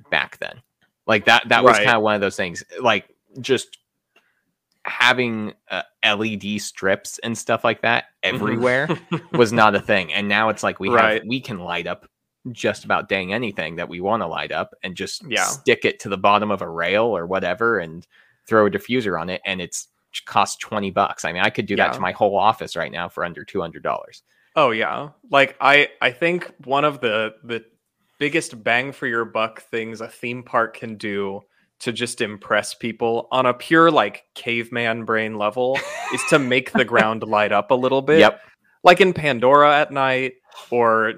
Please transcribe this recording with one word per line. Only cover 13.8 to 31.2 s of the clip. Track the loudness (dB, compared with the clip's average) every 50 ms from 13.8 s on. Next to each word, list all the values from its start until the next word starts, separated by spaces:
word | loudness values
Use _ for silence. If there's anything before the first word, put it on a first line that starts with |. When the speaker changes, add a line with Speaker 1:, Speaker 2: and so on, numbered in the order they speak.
| -10 -8
Speaker 1:
we | -8 -6
wanna | -2 -2 -2 -2 -2 -4
light | -6 -6 -6 -6 -6
up | -6 -6 -8 -10 _ -12
and | -12 -10
just | -8 -10 -10 -10 -12 -10 -6
Speaker 2:
Yeah. | -2 -2 -2
Speaker 1:
stick | -2 -2 -2 0 0 0 2 0
it | -2 -4 -4
to | -8 -8
the | -6
bottom | 0 2 2 4 4 2 0
of | -2 -4 -4
a | -8
rail | -6 -6 -2 0 0 0 2
or | 0 0 -2 -2
whatever | -2 -4 -2 -2 -2 -2 -2 0 0 0 0
and | -2 -6 -10 -16 -20 _ _ _ _ _ _ _ _
throw | 2 4 4 4
a | 4
diffuser | 2 -2 -4 -2 -2 -2 -2 -2 -4 -4
on | -6 -6
it, | -8 -8 -6
and | -6 -6 -6
it's | -8 -10 -10 -12 -14 -14 _ _ _ _ -16 -16 -14
costs | -2 0 0 0 0 -2
twenty | -10 -10 -8 -6 -4 -4 -2
bucks. | 0 0 0 0 -2 -6 -8
I | -6 -2
mean, | 0 0
I | 0
could | 0 -2 -4
do | -2 0
that | 2 2 0
Speaker 2:
Yeah. | 0
Speaker 1:
to | -2
my | -4 -4 -2
whole | 0 0 0 2 2
office | 2 2 2 0 -6 -8 -6
right | -6 -6 -6
now | -6 -8 -8 -8
for | -6 -6 -8
under | -8 -8 -12 -16
two | -8 -6 -6
hundred | -6 -6 -10 -8 -6
dollars. | -4 -4 -4 -8 -14 -20 -20 _ _ _ _ _ _ _
Speaker 2:
Oh, | 0 2 2
yeah. | 2 0 -2 -2 -4 -6 -8 -12 -16 _ _ _
Like, | 4 4 4 2 0 0
I, | 4 4 6 6 4 2 -2 _
I | -2 -4 -2
think | 0 -2 0 0 -2 -6 -10 -16 _ -6
one | -2 0 0 2
of | 0 -2 -2
the, | -2 -2 0 0 -2 -4 -6 _ -10
the | -10 -10 -10 -10 _ _ _ _ _ _ _ _ _ _ _
biggest | -4 -2 -2 -2 -4 -4 -12 -6 -2
bang | 0 0 0 0 -4 -8
for | -8 -6
your | -4 -4 -4 -4
buck | -4 -2 -4 -4 -4 -6 -12 -16
things | _ -8 -8 -8 -8 -10 -12
a | -14 -14
theme | -14 -12 -10 -10 -10 -10 -10
park | -4 -2 -2 -2 -2 -4 -12
can | -12 -12 -12
do | -10 -8 -6 -4 -4